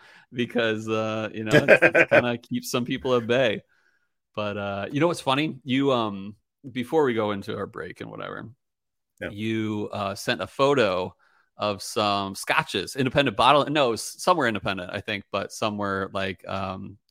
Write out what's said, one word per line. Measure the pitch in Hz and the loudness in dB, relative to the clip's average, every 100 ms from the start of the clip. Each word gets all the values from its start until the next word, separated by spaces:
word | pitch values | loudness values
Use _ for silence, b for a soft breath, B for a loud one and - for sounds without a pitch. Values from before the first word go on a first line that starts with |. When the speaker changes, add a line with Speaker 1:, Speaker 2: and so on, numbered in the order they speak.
| b b b | b b b
Speaker 1:
because, | 120 120 240 113 110 110 | -6 -2 0 0 0 -2
uh, | 110 110 107 107 | -2 0 -2 -4
you | 107 | -6
know, | 110 147 | 2 4
it's, | 135 127 | 6 6
it's | - 156 | 6 4
Speaker 2:
<laughs> | - | 4
Speaker 1:
kinda | 123 120 120 | 4 4 -2
keeps | - 123 120 | -4 -6 -2
some | 131 | -2
people | 120 135 131 123 | -2 -4 0 0
at | 113 | 2
bay. | 120 127 101 - _ _ _ _ _ _ | 2 2 0 -6 _ _ _ _ _ _
But, | - 104 101 | -6 -6 -4
uh, | 101 98 98 | -4 -4 -4
you | 143 | 0
know | 170 | 0
what's | 156 | 0
funny? | - 135 156 135 | 0 0 0 -4
You, | 135 127 139 | -2 0 2
um, | 123 110 98 98 104 _ _ 135 | 2 0 -4 -12 -16 _ _ -12
before | 117 120 160 | -8 -2 2
we | 139 | 2
go | 113 107 | 2 0
into | 101 98 107 | -2 -4 -8
our | 98 | -8
break | - 92 - | -10 -12 -12
and | - | -14
whatever, | - 50 - 117 - _ _ _ _ _ - | -12 -10 -10 -12 -18 _ _ _ _ _ -12
Speaker 2:
Yeah. | 90 | -10
Speaker 1:
you, | 95 110 110 107 107 104 | -6 -4 -2 -2 -4 -4
uh, | 104 98 101 | -4 -6 -4
sent | - 113 | -4 -4
a | 92 | -4
photo | - 139 143 107 92 92 - _ _ _ - | 2 4 6 4 2 -2 -8 _ _ _ -4
of | 104 101 | -4 -4
some | - - 104 101 98 | -4 0 0 0 -2
scotches, | 101 - 139 - 104 85 - | -6 -2 -2 0 -2 -4 -2
independent | 131 143 139 101 | 0 2 2 4
bottle, | 120 143 135 | 6 6 4
no, | 151 127 | 2 2
s-, | 110 - - | 0 -6 -2
some | - 180 | 2 4
were | 123 | 4
independent, | 104 - 95 90 | 0 -2 -4 -6
I | 98 | -8
think, | 104 101 - | -6 -8 -4
but | 98 - | -6 -6
some | - 110 104 | -4 -4 -2
were, | 101 98 95 | -2 -2 -4
like, | 101 95 98 92 | -4 -4 -6 -8
um, | 95 95 95 98 98 _ | -6 -6 -8 -12 -18 _